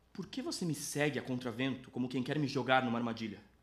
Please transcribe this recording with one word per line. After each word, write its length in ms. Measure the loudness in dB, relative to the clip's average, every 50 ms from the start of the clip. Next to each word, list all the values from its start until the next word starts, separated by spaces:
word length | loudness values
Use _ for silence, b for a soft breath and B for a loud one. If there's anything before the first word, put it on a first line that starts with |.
| _ _
por 140 | -10 -10 -10
que 160 | -8 -6 -6
você 220 | -4 -4 -4 -2 0
me 100 | -2 -2
segue 440 | -2 -4 -4 0 2 2 2 2 0
a 40 |
contravento 680 | -2 -2 -2 -2 -2 -4 -2 0 0 0 0 -4 -8 -8
como 180 | -4 -4 -2 0
quem 140 | 0 -2
quer 160 | 0 0 2 2
me 100 | 2 2
jogar 360 | 2 2 4 6 6 6 6
numa 140 | 4 2 2
armadilha? 420 | 0 -2 -2 -2 -4 -6 -6 -8 -14 -20 _ _